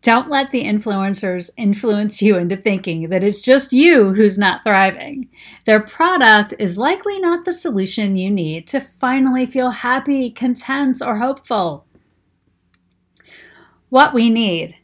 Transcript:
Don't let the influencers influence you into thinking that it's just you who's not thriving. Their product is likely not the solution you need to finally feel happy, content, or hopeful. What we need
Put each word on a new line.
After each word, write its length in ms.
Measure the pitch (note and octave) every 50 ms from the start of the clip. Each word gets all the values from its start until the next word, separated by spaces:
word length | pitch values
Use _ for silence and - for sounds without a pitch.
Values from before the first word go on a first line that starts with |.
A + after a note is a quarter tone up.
Don't 280 | - A#3+ A#3 A#3+ - -
let 220 | D4 C4+ C#4 C4+
the 120 | - B3 -
influencers 840 | G3+ G#3 G#3+ G#3 A3+ G3+ G3 F#3+ G3 G3+ F#3+ - F#3+ F3+ F3+ F3 - _
influence 640 | - A#3 G3+ G3+ G3+ - A#3 G#3 G#3 G#3+ G#3 - -
you 160 | G3+ G#3+ G3+
into 180 | F3+ F3 F3 G3
thinking 540 | F#3+ - A3 G3 F#3+ F#3+ F#3+ E3+ E3 D#3+ E3
that 140 | F#3 F#3 F#3+
it's 180 | G3+ G3+ G3+
just 320 | - B3 C4 C4+ C4+ - -
you 400 | B3+ D4 F4 E4+ C4 G#3 F#3+ F#3+
who's 240 | G3+ A3 G#3 F#3+
not 260 | G3 G3+ F#3+ F3+ - -
thriving. 680 | G#3+ G3+ F#3+ F#3+ F#3+ F#3 - - - - C4+ B3+ _ _ _ - - - - _
Their 160 | - G#3+ G#3+
product 760 | G#3+ - - - D#4+ F4+ F#4 F4 B3+ A3+ G#3+ G#3 G#3 G#3 - -
is 180 | G#3+ F#3 F3
likely 420 | F#3+ A#3+ C#4+ F#4 F#4+ - G4+ G4+ G4
not 260 | F#4 E4+ E4+ F4 F4
the 100 | F4+ F4
solution 600 | F4 - F4 A#3 G3 F#3+ G3 - - G#3+ G3+ G3
you 140 | F#3 F#3 G3
need 380 | G#3 G3 E3 D#3 D#3 E3 E3
to 120 | - - C4+
finally 680 | C4 - _ _ - B3 B3+ C4+ C4 C4+ B3+ B3+ B3+
feel 240 | B3 - C4 B3+ B3
happy, 580 | - - - B3 B3+ C4+ C4 C#4+ C#4+ C4+ B3+ A#3+
content, 720 | A3 - A#3 B3+ B3 - - - C4+ C#4 C#4+ C4 B3+ -
or 160 | - A#3+ A3
hopeful. 680 | G#3+ A#3 C4 C#4 C#4 _ - B3 G#3+ F#3 E3+ D3 - _ _ _ _ _ _ _ _ _ _ _ _ _ _ _ _ _ _ _ _ _ _ _ _ _ _ _ - _ _ - - - - _ - - _ _ _ _ _
What 240 | B3+ B3+ C#4+ D4 C#4+
we 160 | A#3+ A3+ A#3
need 460 | A3+ A3+ A3+ G3+ F3 E3 E3 E3+ - _